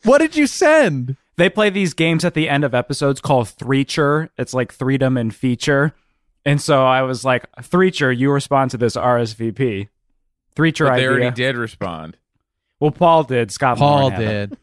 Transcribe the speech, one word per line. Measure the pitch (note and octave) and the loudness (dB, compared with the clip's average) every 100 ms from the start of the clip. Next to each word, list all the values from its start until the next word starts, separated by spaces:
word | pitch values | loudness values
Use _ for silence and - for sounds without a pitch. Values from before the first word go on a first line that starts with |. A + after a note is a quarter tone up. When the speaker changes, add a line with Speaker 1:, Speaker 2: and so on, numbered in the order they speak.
Speaker 1:
What | A3 C#4+ | 4 4
did | D#4+ D4+ | 2 0
you | C#4+ | -2
send? | - D#4 D#4 A#3+ C#3 B2 C3+ _ - | 2 4 4 2 0 -6 -10 _ 0
Speaker 2:
They | F#3 | 0
play | G3+ G#3+ | 2 0
these | G3 F#3 | 0 -4
games | - E3 D#3+ | 0 0 0
at | F3 | -2
the | D#3 D#3 | -2 -2
end | C#3+ | 0
of | D3 | 0
episodes | B2 - C#3 C#3+ C3+ | -2 -4 -2 -2 -2
called | - C3+ A2+ | 0 0 0
Threecher. | - A#2+ C3+ C#3 - C#3+ D3 D#3+ - | -8 -2 -2 0 0 0 0 -4 -8
It's | B2+ | -6
like | B2+ A#2+ | -4 -6
Freedom | - C3 C3+ C3 B2+ | -4 -2 0 0 0
and | A2+ - | -4 -4
Feature. | C3 A#2+ - C#3 D3 - _ _ _ _ C#3+ | -4 -2 0 0 0 -4 _ _ _ _ -2
And | C#3+ | -2
so | - C#3+ C3 | 2 2 4
I | C3 | 2
was | C3 B2+ C3 | 0 -4 -2
like, | B2 - - | -2 -4 -20
"Threecher, | B2 F3+ F#3 F3 C#3 B2 | -4 0 0 0 -2 0
you | C3+ | 0
respond | C#3 - C#3 C3 | 0 0 0 0
to | A#2+ | 0
this | A#2 - | -2 0
R | B2 B2 | 0 0
S | A#2 | -2
V | A2 A2+ | -4 -8
P." | G#2 C3 G2 G2+ _ _ _ _ _ _ - | -4 -4 -4 -10 _ _ _ _ _ _ 0
Threecher | D#3+ D#3 C#3+ | 0 2 2
Speaker 3:
But | B2+ | 2
they | C3 | 2
Speaker 2:
idea. | |
Speaker 3:
already | C3+ B2 | 0 0
did | A#2+ B2+ A#2+ | -2 -2 -2
respond. | A2+ - G2 E2 D#2+ - _ _ _ _ _ _ | -8 -8 -10 -8 -14 -18 _ _ _ _ _ _
Speaker 2:
Well, | D3+ | -4
Paul | - F3 E3 | 2 4 4
did. | D3 B2+ A2+ | 2 -2 -2
Scott | - C3+ | -2 -2
and | A#2 | 2
Speaker 1:
Paul | C#3+ C#3+ | 2 4
Speaker 2:
Lauren | C3+ | 2
haven't. | G2 G#2+ G#2 G2+ | 0 -4 -4 -6
Speaker 1:
did. | - | -10